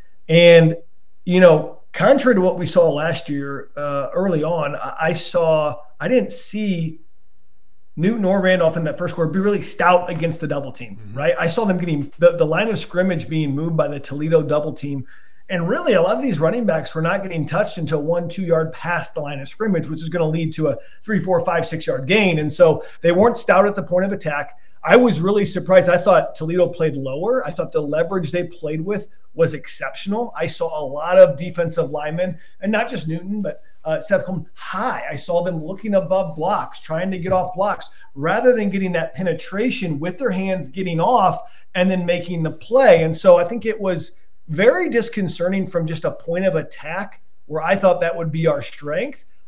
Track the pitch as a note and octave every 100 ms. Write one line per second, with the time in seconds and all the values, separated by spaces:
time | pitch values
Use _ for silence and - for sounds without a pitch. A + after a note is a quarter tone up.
0 | - - - E3 E3+ E3 D#3+ D#3+ - -
1 | - - - F3+ F3+ D#3 - - - -
2 | G3 C#4 B3 G3+ F3+ F3+ E3 F3+ E3 C#3+
3 | D#3+ D#3+ - C#3+ C#3 C#3 - - D3 C#3+
4 | C3 E3+ F#3+ D#3+ D#3 E3+ D3 D3 C3 -
5 | D#3+ F3 - F3 E3 D#3 D3 B2+ - -
6 | F3 B3 G3 - - G#3 G#3 F3 D#3+ -
7 | - - - - - - - - - -
8 | F3+ A#3 F#3 G3 F#3 F#3 E3 E3 D#3+ -
9 | F3 - D#3 F#3+ G3+ G3 - - F3 F3+
10 | F3+ D#3+ E3 D#3+ D3+ C#3+ C3+ - A#2 G#2+
11 | G#2 B2 D#3 - E3 A#3 G#3 F3+ F3 D3
12 | C#3 - E3+ D#3+ D#3 D#3+ A3+ G3 - F3
13 | F#3 E3+ - D#3+ D3+ C#3 E3 D#3+ C#3+ C#3+
14 | - C#3+ D#3 D#3+ C#3+ D3+ D3+ B2+ C#3+ C#3
15 | - - - - - F#3 E3+ D4 E4+ F#3+
16 | F3+ A#3+ C4+ D3+ D#3+ A#3 G#3 D#3+ - D#3+
17 | E3 G3 F#3+ E3 C#3+ E3 G#3 - D3+ D3+
18 | D3 F3 E3+ G3 F3 D#3+ D#3+ - E3 F3
19 | - - C#3+ C#3 C#3 - A3 E3+ D#3+ D#3
20 | D#3+ E3+ D#3 E3 D#3+ D#3+ D3+ - - -
21 | - G3+ E3+ F3 F3+ E3+ - D#3 - F3+
22 | C3+ G#3 F#3+ D#3 D3+ C#3+ E3+ D#3 - -
23 | E3+ F3 A#3 A3+ - F#3 G3+ G3+ - F3
24 | G3 G3+ D#3 D3 C#3+ - - - D#3 A3+
25 | B3 D#3 F3+ G#3 G3+ F3+ - F#3 E3+ F3+
26 | G3+ E3+ - - D#3+ F3+ E3+ - D#3+ C#3
27 | C3+ C#3+ G3+ B3+ C#3+ F3 D#3+ D#3+ D3 D3+
28 | E3+ F#3+ D#3+ F3+ F3 - D3+ D#3 F3 G3+
29 | - - - D3 E3 D3 - - C#3 -
30 | F#3+ G#3+ A#3 - E3 - E3 D#3 C#3 D3
31 | E3 F#3 F3+ C#3 F3+ F3 E3 E3+ C#3+ D3
32 | D3+ E3 F#3 E3 - - G3 G#3+ A#3 A3
33 | D#3 E3 F#3+ G#3+ F3 - - - D#3 D#3
34 | - F#3+ - F#3 - - - F#3 B3 F3+
35 | C3 C#3+ - E3+ F3+ E3 D3+ F#3+ A3 G3
36 | F3 F#3+ F3 D#3 E3+ G3 - - - D#3+
37 | F#3+ F#3 F3+ F#3 F3+ F3 G3+ F3 - -
38 | - C#3 D#3 G#3 B3+ A#3+ G3+ F#3+ F#3 E3+
39 | D#3+ - F#3 D#3+ - G3 B3 - F3 C#3
40 | E3+ F#3 B3+ F#3 F#3+ F#3 C3 F#3+ F#3 E3
41 | F3+ A#3+ F#3 - - - - F#3 F#3 F#3
42 | F3 F3 F3 E3+ D#3+ - - B3 B3+ E3
43 | D#3+ D#3+ G3 F3 E3+ A#3 A3 G#3+ F#3+ E3
44 | - - - - - D#3 G#3+ F4+ F4 A#3
45 | G#3 - F3+ - F3 G3 F#3 F3 D#3+ D#3+
46 | D#3 - - F3 F#3+ D#3+ C#3 - D3+ F3
47 | G3+ - - - - D3+ D#3+ G3 F#3+ F3
48 | E3+ E3 D#3+ D#3+ D#3+ C#3+ - - D3 D#3+
49 | C4+ - - -